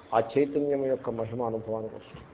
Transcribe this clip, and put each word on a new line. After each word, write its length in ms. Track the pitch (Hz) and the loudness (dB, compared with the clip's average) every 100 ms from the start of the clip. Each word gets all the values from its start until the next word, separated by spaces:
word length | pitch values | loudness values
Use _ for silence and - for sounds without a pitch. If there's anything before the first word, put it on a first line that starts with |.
| - 110 | 2 2
ఆ 40 | |
చైతన్యం 680 | 113 139 143 147 143 139 135 | 4 2 4 2 2 2 2
యొక్క 240 | 131 123 | 0 0
మహిమ 340 | 113 110 117 | -4 -4 -2
అనుభవానికి 520 | 117 113 110 110 110 107 | -2 -2 -4 -4 -4 -10
వస్తుంది. 300 | - - - | -16 -18 -18